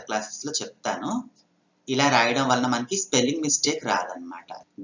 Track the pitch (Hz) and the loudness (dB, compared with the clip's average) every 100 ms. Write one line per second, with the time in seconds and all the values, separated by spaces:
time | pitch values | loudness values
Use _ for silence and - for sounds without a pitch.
0 | - 110 107 - 143 - 107 - 113 95 | -4 -4 -4 -10 -6 -6 -6 -8 -6 -4
1 | - 233 - _ _ _ _ _ - 131 | -2 -4 -6 _ _ _ _ _ -4 2
2 | 139 127 117 123 135 123 127 120 123 131 | 4 4 4 2 4 4 2 0 0 -4
3 | - 127 123 160 151 147 143 156 120 98 | 0 2 2 2 0 0 0 -2 0 -2
4 | 90 87 85 87 - - - - | -2 -8 -12 -14 -14 -18 -18 -14